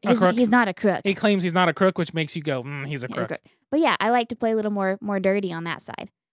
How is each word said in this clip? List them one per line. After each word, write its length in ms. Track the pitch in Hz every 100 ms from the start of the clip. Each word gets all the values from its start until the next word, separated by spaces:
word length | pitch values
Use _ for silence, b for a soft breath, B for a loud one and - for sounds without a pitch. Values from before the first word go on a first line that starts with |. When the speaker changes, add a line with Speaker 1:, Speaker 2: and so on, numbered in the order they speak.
Speaker 1:
a 60 | 202
Speaker 2:
he's, 80 | 226
Speaker 1:
crook. 160 | 180 226
Speaker 2:
he's 120 | 233
not 200 | 247 214
a 40 |
crook. 260 | - 208 170
Speaker 1:
He 100 | 202
claims 280 | 196 208 196
he's 100 | 175
not 140 | 175 175
a 60 |
crook, 240 | 151 190 185
which 160 | 165
makes 220 | 165 151 170
you 60 |
go, 200 | 151 131
"Mm, 240 | 131 143 139
he's 160 | 139
a 60 | 123
Speaker 2:
Yeah, 60 | 123
he's 80 |
a 20 | 113
Speaker 1:
crook." 20 |
Speaker 2:
crook. 120 | - _ b b
But 60 | 294
yeah, 160 | 302 180
I 120 | 214
like 180 | 247 233
to 80 | 226
play 160 | 233
a 20 |
little 160 | 220 214
more, 280 | 202 190 196
more 180 | 208 196
dirty 340 | 190 202 190
on 120 | 165
that 180 | 170 -
side. 260 | - - - _ _